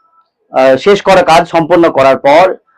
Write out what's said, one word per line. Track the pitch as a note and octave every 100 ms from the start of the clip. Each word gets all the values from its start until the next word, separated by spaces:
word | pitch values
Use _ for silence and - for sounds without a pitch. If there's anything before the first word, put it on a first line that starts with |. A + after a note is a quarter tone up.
| _ _ _ _ _
আহ, | C3+ C3 C3+
শেষ | G3 G3+
করা | - F#3+
কাজ | F3 E3 E3+
সম্পন্ন | E3+ D#3 F3 E3
করার | C#3 C3+ C3
পর | C#3 D#3 F#3 - _